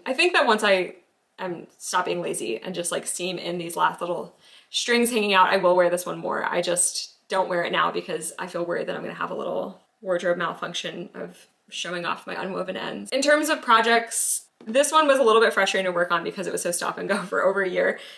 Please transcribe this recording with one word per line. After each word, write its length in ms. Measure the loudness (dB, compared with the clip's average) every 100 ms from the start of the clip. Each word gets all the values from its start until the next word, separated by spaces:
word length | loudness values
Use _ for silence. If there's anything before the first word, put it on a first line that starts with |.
I 80 | -4
think 200 | 0 2
that 160 | 4 4
once 160 | 4
I 320 | 4 2 0 -8 _ _ _ -10
am 300 | -8 -8 -12 -14
stop 280 | -4 -2 -2
being 140 | -2
lazy 380 | -4 -4 -6 -6
and 160 | -6
just, 160 | -6 -6
like, 160 | -6 -6
seam 320 | -6 -6 -6
in 180 | -6 -6
these 200 | -6 0
last 240 | 0 0
little 360 | -6 -6 -8 -16 _ -20 _
strings 440 | -6 0 2 2
hanging 200 | 2 4
out, 160 | 6 6
I 100 | 4
will 180 | 4 4
wear 120 | 4
this 160 | 2
one 140 | -4 -6
more. 260 | -4 -4
I 160 | -2 -2
just 540 | 0 2 2 0 -10 _ -4
don't 200 | -2 0
wear 140 | 0
it 80 | 0
now 220 | 0 0
because 400 | -2 -6 -6 -8 -10
I 100 | -8
feel 180 | -6 -4
worried 220 | -4 -6
that 80 | -8
I'm 60 |
gonna 120 | -8
have 160 | -8 -6
a 60 | -6
little 440 | -6 -4 -6 -10 _ _
wardrobe 340 | -4 -2 0 0
malfunction 720 | -2 -6 -8 -8 -10 -10 -12
of 320 | -12 -14 -16 _ _ _
showing 340 | -10 -8 -6
off 220 | -6 -6 -8
my 80 |
unwoven 420 | -8 -6 -6 -6 -8
ends. 340 | -8 -8 -4
In 100 | 0
terms 260 | 4 4 2
of 140 | 0
projects, 840 | 4 4 6 2 2 -2 -2 -2 -6 _ 0
this 240 | 2 4
one 160 | 6 6
was 140 | 6
a 20 |
little 180 | 6 6
bit 140 | 6
frustrating 320 | 4 2 0 0
to 60 |
work 180 | 0 0
on 140 | 0
because 240 | -2 -6 -4
it 40 |
was 100 | -4
so 100 | -2
stop 260 | -2 -4 -4
and 100 | -2
go 140 | -2
<laughs> 0 |
for 220 | -2 0
over 180 | 2 2
a 60 | 0
year. 320 | 0 0 -2 -8